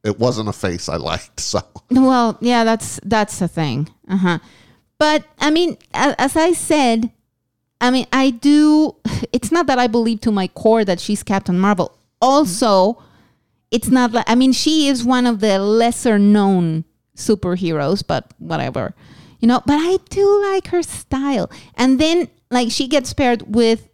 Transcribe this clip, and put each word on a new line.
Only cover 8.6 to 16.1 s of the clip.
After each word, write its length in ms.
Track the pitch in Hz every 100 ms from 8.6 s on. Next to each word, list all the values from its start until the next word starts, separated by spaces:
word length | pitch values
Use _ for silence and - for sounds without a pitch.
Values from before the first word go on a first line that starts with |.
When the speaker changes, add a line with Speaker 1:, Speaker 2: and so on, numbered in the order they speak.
| 302 302 311 - -
Speaker 2:
<sighs> 180 | - -
it's 200 | 254 -
not 140 | 339 285
that 120 | 254
I 80 | 247
believe 340 | 233 226 220
to 100 | 226
my 160 | 202 185
core 360 | - 220 226
that 140 | 202 175
she's 220 | - 208
Captain 360 | - 196 196 180
Marvel. 380 | 196 190 160 _ _ _
Also, 840 | 254 277 269 185 240 190 190 233 _ _ _ _ _ _ _
it's 180 | 233 -
not 240 | 254 240
like, 160 | 226 -
I 60 |
mean, 180 | 240 262
she 360 | 254 302 311 277
is 160 | 254
one 220 | 240 254 247
of 140 | 220
the 180 | 214 190
lesser 600 | 202 220 233 233 247